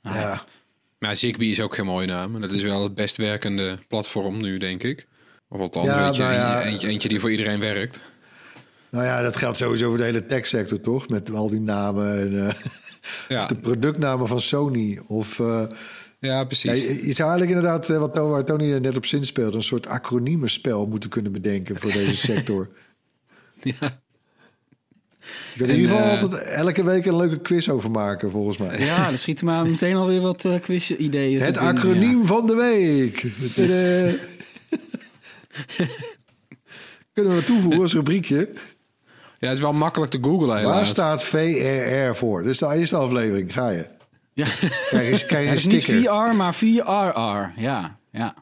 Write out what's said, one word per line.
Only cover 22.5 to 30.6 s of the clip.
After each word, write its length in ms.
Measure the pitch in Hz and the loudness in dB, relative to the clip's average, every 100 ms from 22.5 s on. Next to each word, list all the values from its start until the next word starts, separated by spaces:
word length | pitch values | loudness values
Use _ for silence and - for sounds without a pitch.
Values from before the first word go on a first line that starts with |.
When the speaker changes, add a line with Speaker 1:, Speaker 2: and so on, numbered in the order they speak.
| 98 90 - _ _ _ _ _ _ _ _ | -2 -4 -12 _ _ _ _ _ _ _ _
Speaker 3:
Ja. 380 | 135 127 147 - _ _ _ _ _ _ _ _ _ _ _ _ - - - | -8 -4 -8 -8 _ _ _ _ _ _ _ _ _ _ _ _ -18 -16 -14
Speaker 2:
Je 80 | - | -2
kunt 80 | 127 | 2
in 60 | |
Speaker 3:
En, 60 | 147 | 4
Speaker 2:
ieder 140 | - 208 | 6 4
geval 140 | 214 | 4
Speaker 3:
eh, 80 | 202 | 2
Speaker 2:
altijd 220 | 196 185 | 0 -2
elke 400 | - 143 170 170 | -4 0 0 2
week 220 | 180 185 | 2 2
een 100 | 190 | 2
leuke 240 | 170 175 156 | 2 2 0
quiz 300 | - 175 160 | 0 0 2
over 220 | 131 107 | 0 0
maken, 400 | 110 104 98 104 | -2 -2 -2 -2
volgens 260 | 104 104 98 | -2 -2 -2
mij. 220 | 95 110 | -4 -2
Speaker 1:
Ja, 320 | 139 170 185 | 0 2 2
er 60 | 127 | 0
schieten 280 | - 156 | -2 -2
maar 200 | 170 165 165 | 0 2 0
meteen 280 | 165 180 | 2 2
alweer 260 | 190 185 185 | 2 2 2
wat, 240 | 185 180 | 0 0
eh, 140 | 190 | 0
quizideeën 800 | 180 | -2